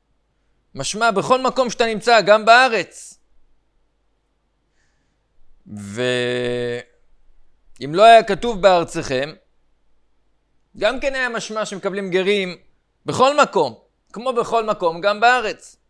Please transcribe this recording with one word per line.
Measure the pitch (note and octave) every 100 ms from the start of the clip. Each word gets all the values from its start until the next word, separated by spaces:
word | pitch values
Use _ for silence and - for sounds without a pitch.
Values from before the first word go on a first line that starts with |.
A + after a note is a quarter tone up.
| _ _ _ _ _ _ _
משמע | C3 C3+ G#3 A#3
בכל | G3 - C4
מקום | C4 C4 B3
שאתה | - A3+
נמצא, | G#3+ A#3 A3+
גם | F#3+ G#3+
בארץ. | A3 A#3+ C4 A3 E3 - - - _ _ _ _ _ _ _ _ _ _ _ _ _ _ _ _ _ _ _ _ _ _ - - -
ואם | G#2 G2+ G#2 B2 B2 B2 B2 B2 B2 A#2+ A#2+ - _ _ _ - - - _ _ - C3+
לא | E3
היה | A3 A3+
כתוב | G#3 G3 A#3+ G3+
בארצכם, | F#3+ F3+ E3 E3 C#3 C3 C#3+ - _ _ _ _ _ _ _ _ _ _ _ _ _ -
גם | D#4 C4
כן | C#4+
היה | C4 B3
משמע | A3+ - G#3+ G#3
שמקבלים | G3 G3 G3 F#3+
גרים | F3+ F#3 G#3 F#3 E3+ _ _ _ _ -
בכל | D3 C4 D4
מקום, | A#3+ F#3+ C#3 G#2+ _ _ _
כמו | G3+ B3
בכל | A#3 A3 A3+
מקום, | G#3+ G#3 F3 E3+
גם | G3+ G#3
בארץ. | A#3 B3+ G#3+ D#3 - _ _